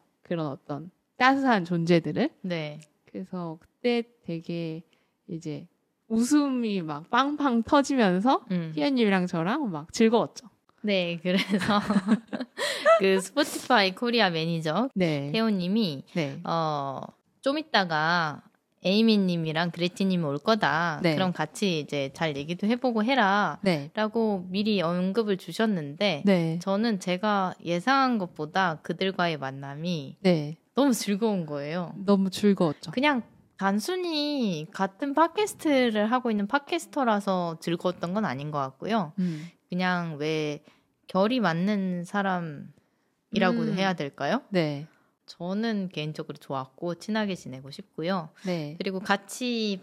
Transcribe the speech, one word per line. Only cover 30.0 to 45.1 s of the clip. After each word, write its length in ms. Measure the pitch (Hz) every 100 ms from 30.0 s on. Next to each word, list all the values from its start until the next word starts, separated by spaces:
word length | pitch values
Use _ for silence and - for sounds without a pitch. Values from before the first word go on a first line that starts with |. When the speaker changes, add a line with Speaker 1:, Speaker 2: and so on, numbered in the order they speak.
| 135 -
Speaker 1:
네. 340 | 190 160 147 160 _ 240
Speaker 2:
너무 180 | 277
즐거운 520 | 226 202 202 220 196 151
거예요. 480 | 143 147 175 165 - 196
Speaker 1:
너무 240 | 196 190
즐거웠죠. 640 | - 208 190 165 - -
Speaker 2:
그냥 300 | 254 294 254 - _ _ -
단순히 1080 | 196 208 269 370 349 302 294 285 214 156 156
같은 420 | - 196 - 277
팟캐스트를 960 | 294 330 415 415 - 320 269 247 214 214
하고 220 | 254 233
있는 160 | 208 202
팟캐스터라서 1080 | 277 - 339 - 302 240 208 196 185 170 165
즐거웠던 540 | 170 170 180 180 175
건 100 | 202
아닌 260 | 180 131 151
것 80 | 147
같고요. 520 | 135 - 165 220 151 185
Speaker 1:
음. 260 | 180 156 175 _ -
Speaker 2:
그냥 480 | 180 185 180 170 143
왜 460 | 151 156 151 147 - _ _ _ -
결이 320 | 185 214 254
맞는 640 | 185 165 196 202 185 175 175
사람이라고 580 | 202 196 180 165 143 - - _ _ _ _ -
Speaker 1:
음. 400 | 214 185 - - 190
Speaker 2:
해야 160 | 190
될까요? 480 | 170 139 - 143 240 -
Speaker 1:
네. 380 | 185 151 143 156 _ _